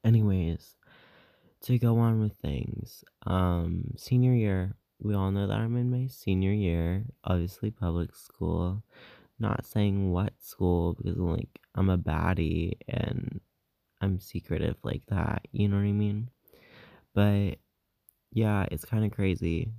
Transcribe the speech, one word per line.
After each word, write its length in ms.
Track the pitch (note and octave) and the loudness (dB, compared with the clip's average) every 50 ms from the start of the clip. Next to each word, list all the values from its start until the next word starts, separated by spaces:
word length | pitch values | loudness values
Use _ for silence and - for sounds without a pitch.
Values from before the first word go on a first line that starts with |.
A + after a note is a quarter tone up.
| - | 6
Anyways, 720 | A2+ A2+ A2+ G#2+ G#2 F#2+ F#2 E2+ E2 E2 - - - _ _ _ _ - - - _ _ - _ _ _ _ _ _ _ _ | 6 6 6 6 4 2 2 0 0 -2 -4 -8 -18 _ _ _ _ -20 -20 -20 _ _ -20 _ _ _ _ _ _ _ _
to 160 | - - B2+ A#2 | -2 0 0 2
go 200 | A#2+ A#2 A2+ A#2 | 4 4 4 4
on 220 | A#2 A2+ A2+ A2 | 4 4 4 2
with 160 | A2 G#2+ - | 2 0 -2
things, 680 | _ - C#2+ C#2+ B1+ - - - - - - - - - - _ _ | _ -6 -4 -4 -4 -4 -6 -6 -8 -10 -12 -16 -20 -20 -20 _ _
um, 720 | - - F#2 F#2 F#2 F2+ F2 E2+ E2+ E2+ E2+ F2 - - - | -4 0 2 2 2 2 2 0 0 -2 -2 -4 -4 -6 -10
senior 380 | - - - B2+ B2 B2 B2+ B2+ | -12 -4 0 2 4 4 4 4
year, 420 | A#2+ A2 G#2 F#2+ F#2+ F2+ F#2+ - _ _ _ _ _ | 4 2 2 0 0 -2 -4 -6 _ _ _ _ _
we 160 | - G#2 G#2 | -4 -2 0
all 160 | G2 F#2+ F#2+ | 0 0 0
know 160 | G2 G2+ G2+ | 0 0 0
that 140 | G2 G2+ G#2+ | 0 -2 -2
I'm 160 | A2+ A2+ A#2+ | -2 -2 -2
in 140 | B2 B2 B2 | 0 0 0
my 180 | B2 B2 C3 C3 | 0 -2 -4 -6
senior 440 | - - - G#2 F#2+ F#2+ F#2+ F#2+ | -8 -8 -2 0 2 2 2 2
year, 540 | G#2 G#2+ G2+ F2 E2+ E2+ E2 E2+ F2+ G2 A2 B2 - _ - | 2 2 2 2 2 2 0 0 -2 -2 -4 -8 -12 _ -2
obviously 460 | - F#2 F2+ E2+ F2+ - - - G#2+ | 0 0 0 0 -2 -6 -6 -6 -6
public 440 | G#2+ _ - E2+ E2 E2+ E2+ - _ | -4 _ -4 -2 0 -2 -4 -4 _
school. 680 | - - - - _ E2+ E2+ E2 E2+ F2 F2 F#2+ G#2+ - _ _ - - - - - - _ _ - | -18 -20 -20 -10 _ -4 -2 0 0 -2 -2 -4 -6 -8 _ _ -20 -20 -20 -20 -20 -20 _ _ -6
Not 260 | A2+ G#2+ - - - | -4 -4 -4 -4 -6
saying 480 | - - G#2+ G#2 G2+ G2 G2 G2 F#2+ | -4 -2 0 0 2 2 0 0 0
what 300 | F2 F2 G#2 G2+ - _ | 0 0 -2 -2 -4 _
school, 520 | - - - - F#2 F2+ F2 E2+ E2+ F2 E2+ | -20 -20 -6 -2 0 2 2 2 2 0 -2
because, 240 | - - F2+ E2+ E2+ | -4 -4 -4 -2 -2
like, 420 | F2+ E2+ E2 - - - _ - _ _ _ | -2 -2 -2 -2 -4 -8 _ -20 _ _ _
I'm 160 | - F#2+ F#2+ | 0 2 2
a 80 | F#2 F2+ | 2 2
baddie 800 | - E2 D#2 D#2 E2 F2 F#2 - E2 D#2 E2 E2 E2 F2+ - - - - | 0 0 -2 0 0 0 0 0 0 0 0 -2 -2 -4 -6 -8 -8 -8
and 520 | - - - - - - - - - - _ _ _ _ _ _ _ _ _ _ _ _ | -6 -4 -4 -4 -4 -6 -6 -8 -10 -12 _ _ _ _ _ _ _ _ _ _ _ _
I'm 180 | G2 G2 F#2 F#2 | -2 -2 -2 -2
secretive 560 | - - - E2+ - - E2 E2 D#2+ D#2+ E2 - | -6 -8 -10 -10 -6 -4 -4 -2 0 -2 -2 -4
like 240 | - - - - - | -6 -6 -6 -6 -6
that, 400 | - G2 F#2 E2 - - - - - | -4 -4 -2 -2 -2 -4 -4 -6 -6
you 160 | - - G#2 G2+ | -2 0 2 2
know 80 | G2+ | 2
what 100 | G2 G2+ | 2 0
I 60 | G#2 | 0
mean? 380 | G2+ G#2 G#2 G#2 G2+ G#2 A#2+ A#2+ _ _ _ _ - - - - - - - - - - _ _ _ | 0 0 0 0 -2 -4 -6 -8 _ _ _ _ -20 -20 -20 -20 -20 -20 -20 -20 -20 -20 _ _ _
But, 440 | G2+ G2+ G#2 G2+ G2+ G2+ F#2+ - - _ _ _ _ _ _ _ _ _ _ _ _ _ _ | 4 4 4 4 2 0 0 -4 -6 _ _ _ _ _ _ _ _ _ _ _ _ _ _
yeah, 360 | - A2 A2 G#2+ G#2 G2 G2 - | -2 0 2 2 2 0 0 -2
it's 140 | - D#2 - | -4 -8 -6
kinda 240 | - - A2 G#2+ G#2 | -4 -2 0 0 -2
crazy. 640 | G#2 - G2 F#2+ F2+ - F2+ E2+ E2 E2 E2 A2 A2 | -2 0 0 0 0 0 0 -2 0 0 -2 -4 -8